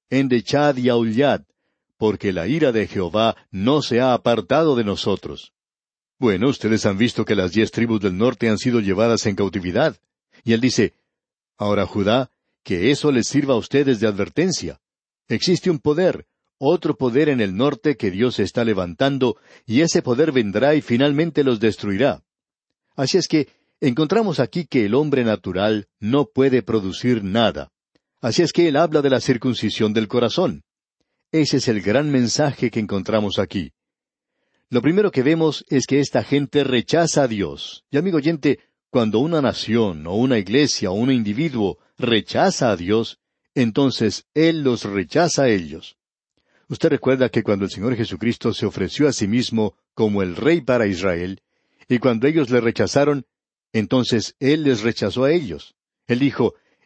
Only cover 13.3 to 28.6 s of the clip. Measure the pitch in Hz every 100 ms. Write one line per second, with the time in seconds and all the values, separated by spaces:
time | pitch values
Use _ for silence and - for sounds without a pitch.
13.3 | 147 143 120 95 139 139 120 110 98 95
14.3 | - 180 156 87 71 _ _ _ _ -
15.3 | 113 - 175 180 160 147 151 185 - -
16.3 | _ _ - 135 180 165 131 131 120 156
17.3 | 131 101 92 139 147 151 139 101 92 123
18.3 | 113 95 - 117 98 90 82 139 139 123
19.3 | - _ - - 113 165 180 131 120 156
20.3 | 131 104 98 135 151 - 120 143 143 170
21.3 | 151 139 117 110 101 104 98 135 78 _
22.3 | _ _ _ _ _ _ - 131 190 151
23.3 | 156 139 _ _ _ 151 123 156 202 214
24.3 | 147 120 175 160 135 101 120 151 131 117
25.3 | 104 98 92 104 110 101 _ 104 135 143
26.3 | - 135 127 104 113 95 90 139 117 98
27.3 | 107 110 71 69 _ _ _ _ _ 123
28.3 | 113 170 -